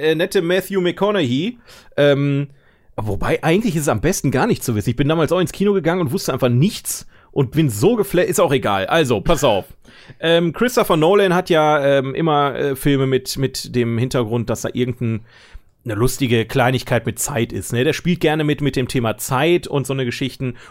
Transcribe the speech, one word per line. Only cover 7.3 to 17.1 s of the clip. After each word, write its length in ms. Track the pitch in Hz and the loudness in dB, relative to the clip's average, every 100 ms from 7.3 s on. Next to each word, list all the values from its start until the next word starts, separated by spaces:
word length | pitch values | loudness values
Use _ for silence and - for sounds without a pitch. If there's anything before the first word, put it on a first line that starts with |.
und 200 | - 127 | -2 0
bin 180 | - 151 | 2 0
so 260 | 101 160 240 | 2 2 2
gefla-, 280 | 196 175 | 0 0
ist 160 | 175 170 | 0 2
auch 120 | 175 | 2
egal. 340 | 139 104 98 95 | 2 0 0 0
Also, 340 | 165 139 107 | 2 2 0
pass 220 | 120 147 | 2 2
auf. 220 | 135 98 - - - - - - | 2 2 -2 -12 -20 -20 -20 -6
Ähm, 340 | 165 170 170 | 0 2 2
Christopher 420 | - 240 240 208 165 | 0 0 2 2 4
Nolan 380 | 156 202 196 175 | 4 4 4 2
hat 140 | 180 | 2
ja, 340 | 160 151 151 139 139 | 2 4 2 4 2
ähm, 160 | 135 131 | 0 -2
immer, 400 | 160 147 143 123 | 0 2 0 -2
äh, 200 | 139 135 | -4 -2
Filme 320 | 151 139 135 | 0 2 2
mit, 300 | 131 - 131 | 0 -2 -4
mit 380 | 135 - - 120 | -4 -4 -6 -2
dem 220 | 117 117 | 0 0
Hintergrund, 520 | 127 135 107 120 113 | -2 -2 -2 -2 -2
dass 120 | 113 | -4
da 80 | - | -4
irgendein, 540 | - 123 120 117 110 - - - - _ _ 120 | -4 -4 -2 -4 -6 -8 -20 -20 -20 _ _ -8
eine 80 | 104 | -2
lustige 500 | 123 - 127 117 107 | 0 0 0 0 0
Kleinigkeit 600 | 135 123 131 - 120 | 0 0 0 -2 -2
mit 120 | 117 | -2